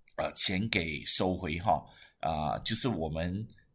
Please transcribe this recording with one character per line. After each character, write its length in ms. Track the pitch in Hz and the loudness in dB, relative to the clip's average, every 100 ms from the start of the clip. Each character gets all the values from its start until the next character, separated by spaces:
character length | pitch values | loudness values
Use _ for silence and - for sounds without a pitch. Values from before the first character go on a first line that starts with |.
| - - | -14 -6
呃， 160 | 78 | -4
钱 340 | - - 95 110 | -2 0 0 2
给 340 | 101 82 73 - | 2 2 -2 -2
收 300 | - 92 90 | 2 2 2
回 240 | 87 85 | -2 0
哈， 240 | 101 82 - - - _ | 2 2 0 -18 -20 _
啊， 360 | 78 78 76 53 | -2 0 0 -2
就 140 | - 113 | 0 0
是 120 | 131 | 0
我 220 | 92 80 | 0 -2
们 360 | 80 87 98 113 - _ | -2 -2 -2 -6 -12 _